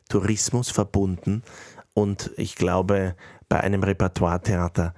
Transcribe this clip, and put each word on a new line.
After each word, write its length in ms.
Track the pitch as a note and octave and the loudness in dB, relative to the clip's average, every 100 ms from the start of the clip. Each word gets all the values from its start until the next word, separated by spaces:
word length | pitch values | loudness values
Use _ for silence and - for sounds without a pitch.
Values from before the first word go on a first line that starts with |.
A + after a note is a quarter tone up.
| - | -4
Tourismus 600 | G#2 F#2+ G#2+ - A#2+ A#2+ | 0 0 0 0 -2 -2
verbunden. 720 | - G2+ G#2 G2 F2+ - G#2 - - - - - | -2 0 0 0 -2 -2 -2 -4 -16 -20 -20 -6
Und 380 | - G#2 G2 - - | 0 0 -2 -8 -8
ich 160 | A2 | -8
glaube, 600 | - F2 F#2 F#2+ G2+ F#2+ F2 - - - | -2 0 2 2 0 0 -6 -12 -18 -2
bei 100 | - | 0
einem 220 | F#2+ G2 | 2 2
Repertoiretheater 1120 | F#2+ G2 F#2+ - F2 F2 - F#2 F2 - E2+ | 2 2 0 2 0 2 0 0 0 0 -2